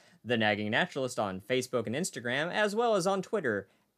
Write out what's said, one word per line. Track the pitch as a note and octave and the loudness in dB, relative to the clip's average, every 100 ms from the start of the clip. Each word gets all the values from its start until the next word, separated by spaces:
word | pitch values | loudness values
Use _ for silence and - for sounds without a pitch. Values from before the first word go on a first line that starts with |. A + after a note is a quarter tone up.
| - - G#2+ | -16 -14 -2
The | A#2+ | 2
Nagging | G#2+ G#2 G#2 | 4 2 2
Naturalist | B2 F3+ D3 C3 - | 0 0 -2 -4 -2
on | G#2 F#2+ | -2 -4
Facebook | - B2+ B2 B2 A2 | -2 -2 0 -2 -2
and | B2 | -4
Instagram, | F#3 C3+ A#2+ C3 E3 | -4 -6 -4 -2 -2
as | F3 G#3+ G#3 | 0 0 2
well | A#3+ G#3 | 2 2
as | F3+ | 2
on | G3 | 0
Twitter | F3 G#3+ C#3+ G2+ - _ _ | -2 -2 0 -2 -4 _ _